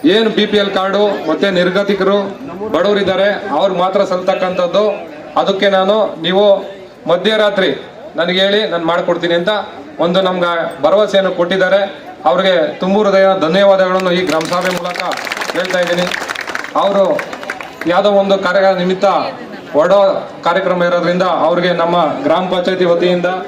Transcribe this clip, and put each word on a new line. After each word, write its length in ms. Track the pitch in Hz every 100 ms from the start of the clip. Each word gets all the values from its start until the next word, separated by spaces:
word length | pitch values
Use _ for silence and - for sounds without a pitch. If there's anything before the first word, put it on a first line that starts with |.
| 147
ಏನ್ 140 | 214 220 196
ಬಿ 80 | 208
ಪಿ 40 | 208
ಎಲ್ 100 | 196 190
ಕಾರ್ಡು 240 | 190 196 208 190 156
ಮತ್ತೆ 180 | 156 202 180
ನಿರ್ಗತಿಕರು 580 | 180 185 196 196 190 202 196 190 - 185 214
ಬಡವರಿದ್ದಾರೆ 540 | 160 196 202 190 185 202 196 - 151
ಅವ್ರು 160 | 190 180
ಮಾತ್ರ 180 | 185 202 190
ಸಲ್ತಕ್ಕಂಥದ್ದು. 720 | 180 190 180 180 180 175 185 214 - - - - 147
ಅದಕ್ಕೆ 260 | 170 190 196 190
ನಾನು, 200 | 190 220 196 - 165
ನೀವು 180 | 190 208 190 - - - - -
ಮಧ್ಯರಾತ್ರಿ 580 | 180 190 214 208 196 175 - - - - 156
ನನಗೆ 200 | 175 185
ಹೇಳಿ 160 | 196 208 214
ನಾನು 120 | 170 165
ಮಾಡ್ಕೊಡ್ತೀನಿ 440 | 175 175 170 170 170
ಅಂತ 120 | 175 208 - - - - 170
ಒಂದು 120 | 185 190
ನಮ್ಗೆ 220 | 180 175 170 165 -
ಭರವಸೆಯನ್ನು 480 | 147 196 208 196 190 170
ಕೊಟ್ಟಿದ್ದಾರೆ. 420 | 175 190 185 196 196 - - - 156
ಅವ್ರಿಗೆ 240 | 180 190 175 151 -
ತುಂಬು 160 | 185 202
ಹೃದಯ 220 | 196 190 190 190 156
ಧನ್ಯವಾದಗಳನ್ನು 640 | 185 196 190 185 185 185 175
ಈ 20 | 165
ಗ್ರಾಮ 160 | 160 160
ಸಭೆ 180 | 180 185 180
ಮೂಲಕ 240 | 180 180 180 - - - - 170
ಹೇಳ್ತಾ 240 | 185 185
ಇದ್ದೀನಿ. 220 | 175 175 180 - - - - - - 147
ಅವರು 240 | 190 196 185 - - - - - - - 160
ಯಾವುದೋ 180 | 180 202 196
ಒಂದು 160 | 196 196
ಕಾರ್ಯ 240 | 185 190 190 185
ನಿಮಿತ್ತ 240 | 180 190 202 160 - - - - -
ಹೊರಡೋ 260 | 143 175 202 196 - - - 170
ಕಾರ್ಯಕ್ರಮ 380 | 185 185 180 175
ಇರೋದ್ರಿಂದ 360 | 175 160 180 185 160 156
ಅವ್ರಿಗೆ 240 | 175 180 170
ನಮ್ಮ 160 | 170 170 151 135 143
ಗ್ರಾಮ 180 | 170 185
ಪಂಚಾಯತಿ 340 | 180 175 180 180
ವತಿಯಿಂದ 380 | 170 180 180 175 185